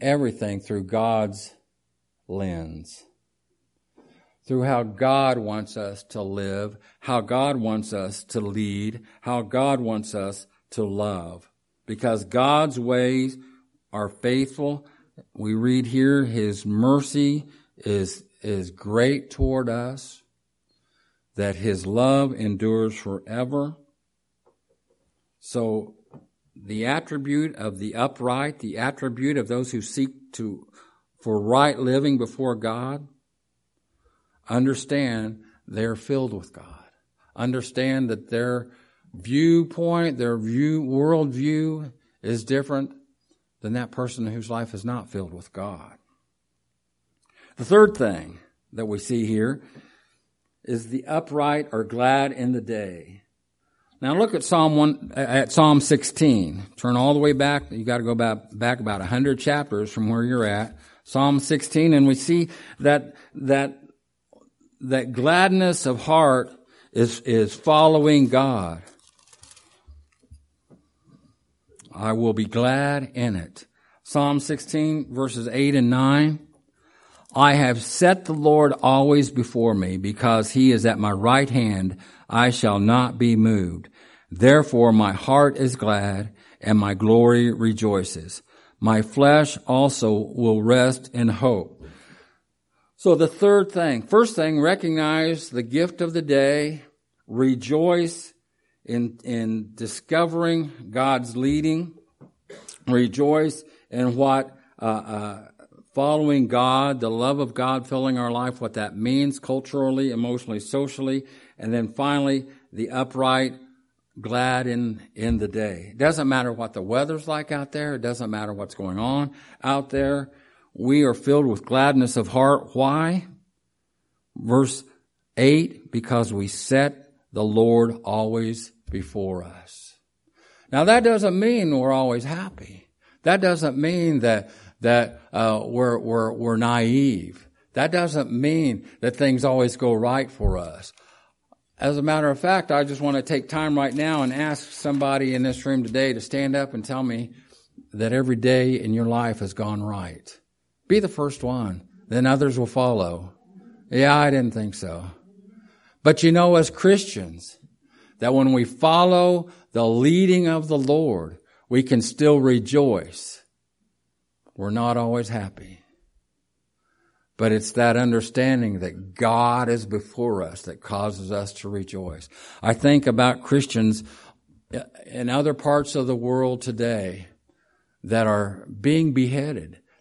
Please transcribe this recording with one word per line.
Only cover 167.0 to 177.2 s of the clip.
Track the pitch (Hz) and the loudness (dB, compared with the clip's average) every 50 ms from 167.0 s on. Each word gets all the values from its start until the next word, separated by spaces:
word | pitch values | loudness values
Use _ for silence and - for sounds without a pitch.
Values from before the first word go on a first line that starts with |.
| _ _ _ _ _ _ _ | _ _ _ _ _ _ _
But | - 110 110 | -2 0 2
it's | 107 107 107 - | 2 0 -2 -4
that | - 120 120 117 117 | 0 2 2 4 4
understanding | 120 123 120 117 113 110 - - 127 127 131 131 123 117 110 98 90 | 2 2 2 0 0 -2 -2 -2 0 0 2 2 0 0 -2 -4 -4
that | 90 90 - 92 98 95 90 | -6 -8 -10 -12 -16 -16 -4
God | - 120 113 117 117 120 120 123 123 123 | -2 0 2 4 4 2 2 2 0 0
is | 117 117 117 107 | 0 -2 -2 -4
before | 104 107 104 - - - 123 120 120 107 95 87 | -6 -6 -8 -8 -8 -8 -4 -4 -2 -2 -4 -6
us | 80 87 - | -8 -10 -14
that | - 90 80 - | -16 -16 -16 -16
causes | - - 107 101 104 107 95 95 95 92 | -12 -8 -6 -4 -4 -6 -6 -8 -10 -8
us | 104 101 101 101 - | -6 -6 -6 -8 -12
to | - - 101 | -14 -12 -10
rejoice. | 104 101 92 - 104 95 90 87 78 80 - - _ - - - - - | -8 -10 -10 -10 -12 -12 -12 -12 -14 -16 -18 -20 _ -20 -20 -20 -14 -4
I | - 110 117 | 0 0 0
think | 117 - 143 147 139 139 | 2 4 4 4 6 4
about | 127 113 117 123 127 123 - | 2 2 4 4 2 2 0
Christians | - - 143 143 135 - - 117 110 110 107 107 - - - - - - _ _ _ _ _ _ _ _ - 127 - - - - - | 0 0 2 2 2 0 0 2 2 2 0 0 -6 -14 -20 -20 -20 -20 _ _ _ _ _ _ _ _ -12 -12 -12 -12 -18 -20 -20
in | - - 123 123 123 | -14 -10 -6 -4 -2
other | 127 143 143 151 139 | 0 0 0 0 -2
parts | 147 - 147 143 147 143 143 - | -2 0 2 2 2 0 -2 -2
of | 143 127 | -2 -2
the | 127 127 | -2 -2
world | 117 120 123 127 131 131 127 127 123 | -2 -2 -2 0 0 0 0 -2 -4
today | - 127 113 110 117 117 117 104 95 92 90 92 | -6 -6 -4 -2 -2 -2 -2 -2 -4 -6 -10 -12